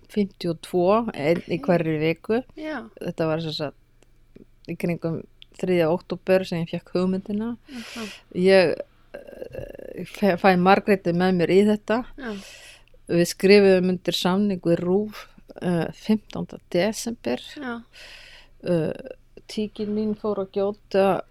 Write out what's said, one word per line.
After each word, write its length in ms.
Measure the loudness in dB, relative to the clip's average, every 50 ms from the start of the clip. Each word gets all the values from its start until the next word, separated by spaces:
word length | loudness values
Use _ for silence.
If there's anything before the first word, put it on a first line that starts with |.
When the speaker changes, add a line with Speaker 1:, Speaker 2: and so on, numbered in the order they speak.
| _
Speaker 1:
fimmtíu 480 | _ -2 -2 -2 -2 -4 -8 -6 -6 -6
og 80 | -6 -8
tvo, 220 | -4 -2 0 2 4 2 2 0 -2
einn 340 | -6 -2 0 0 0 0 0
í 160 | -6 -6 -4
Speaker 2:
Ok. 80 | 0
Speaker 1:
hverri 300 | 2 2 2 2 0 -2 -2
viku. 440 | 0 -2 -2 -2 _ -4 -4 -4 -4 _ -14
Speaker 2:
Já. 320 | -14 -10 -10 -10 -10 -12 -14 -16
Speaker 1:
Þetta 320 | -12 -10 -10 -6 -4 -2
var 140 | -2 -2 -2
sem 120 | -4 -6 -6
sagt 1160 | -6 -8 -8 -10 _ _ _ _ _ _ _ _ _ _ _ _ -20 -20 _ _ _ -16 -14
í 80 | -12
kringum 460 | -6 -4 -4 -4 -2 -4 -6 -6 -6 -10 -12 _ _ -20 _ _
þriðja 340 | -8 -2 0 2 2 2 2
október 540 | 0 -2 -4 -8 -10 -8 0 2 2 2 2
sem 160 | 0 -4 -4 -4
ég 80 | -4
fékk 240 | -6 -10 -10 -4 -4
hugmyndina. 600 | -2 0 0 -2 -2 -4 -6 -6 -6 -6 -6 -8 -10 _
Speaker 2:
Aha. 400 | -16 -16 -16 -14 -14 -12 -12 -12 -12 -12 -16 _ _ -4
Speaker 1:
Ég, 440 | 0 4 6 6 6 6 4 2 -2 -6 _ _ _ _ _
eh, 960 | -18 -18 -18 -18 -18 -16 -16 -16 -14 -14 -14 -14 -16 -18 -16 -16 -12 -12 -12
fæ, 320 | -12 -6 0 2 2 2
fæ 180 | 4 4 4 4
Margréti 560 | 6 6 4 4 4 4 0 0 0 0 -2 0
með 220 | 2 2 2 2
mér 160 | 2 2 4
í 100 | 4 4 4
þetta. 420 | 4 2 0 0 -2 -4 -4 -4 -8 -12
Speaker 2:
Já. 200 | -14 -12 -12 -12 -12 -14 -18 -20 -20 -20 -20 -20 -20 _ _ -20 -18 _ -2
Speaker 1:
Við 180 | 0 0 0
skrifuðum 640 | 0 -2 0 4 6 8 8 8 8 6 4 4 2
undir 240 | -2 -2 -4 -4 -4
samning 460 | -2 0 0 0 0 0 -2 -2 -2
við 200 | 0 0 0 0
rúv, 440 | 2 0 0 0 0 -2 -8 -16 -20 -20 -20 -20 -20 -20 -16
eh, 340 | -6 -4 -2 -2 0 -2 -4
fimmtánda 680 | -8 -8 -2 0 0 0 0 -6 -10 -8 -8 -8 -12 -18 _
desember. 720 | -4 -2 0 0 0 -2 -4 -8 -10 -10 -8 -6 -6 -6 -6 -8 -12 -16
Speaker 2:
Já. 280 | -12 -10 -10 -10 -10 -12 _ _ -20 -20 -20 -20 -20 -20 -20 -20 -20 -20 _ -20 -12
Speaker 1:
Eh, 320 | -4 -2 0 0 0 -2 -4 -8 -12 -16 -16 -18 _ _ _ -20 -20
tíkin 460 | -12 -6 -6 -6 -6 -4 -6 -6 -4
mín 260 | -2 -2 -2 -2 -4
fór 220 | -4 -4 -4 -4 -4
að 140 | -4 -6 -2
gjóta 720 | -2 -2 -2 -2 -6 _ -2 2 2 4 4 2 0 -4 _